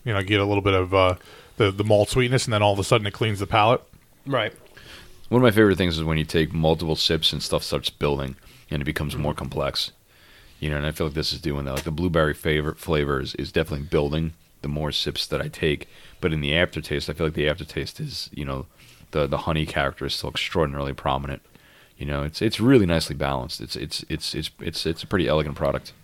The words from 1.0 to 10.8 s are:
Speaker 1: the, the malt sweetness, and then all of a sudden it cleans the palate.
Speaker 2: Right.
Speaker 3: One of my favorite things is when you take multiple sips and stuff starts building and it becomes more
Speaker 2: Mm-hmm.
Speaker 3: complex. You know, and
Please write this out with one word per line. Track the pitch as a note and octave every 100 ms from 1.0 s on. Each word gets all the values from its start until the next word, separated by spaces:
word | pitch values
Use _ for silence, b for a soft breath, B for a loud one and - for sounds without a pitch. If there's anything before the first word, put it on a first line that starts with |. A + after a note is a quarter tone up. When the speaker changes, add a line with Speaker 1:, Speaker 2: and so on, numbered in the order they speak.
| F#2 F2+ B B B -
Speaker 1:
the, | G#2+
the | G2
malt | G#2 G#2 G#2
sweetness, | C3 B2 B2+ -
and |
then | G#2+
all | G#2
of | G2+
a |
sudden | F#2 A#2+ G#2
it |
cleans | - A2+ G2+
the | G2
palate. | A2+ G#2+ B2+ - - _ _ C3+
Speaker 2:
Right. | C3 G#2+ - - B B B B B B
Speaker 3:
One | A#2+
of |
my | B2
favorite | G2+ G#2+ F2+
things | F2+ D#2+
is |
when | D#2+ D#2
you | D#2
take | E2 D#2+
multiple | E2 D#2 D#2+ E2 D#2
sips | - D#2+ -
and | C#2+
stuff | - D#2
starts | - C#2+ -
building | - D2+ C#2 C2+ C2+ b b b
and | D2+
it | D2
becomes | D#2 D2 C2+
more | D2
Speaker 2:
Mm-hmm. | D2+
Speaker 3:
complex. | C2 D#2 C#2 - - - _ b b b b b
You | D2+
know, |
and | D2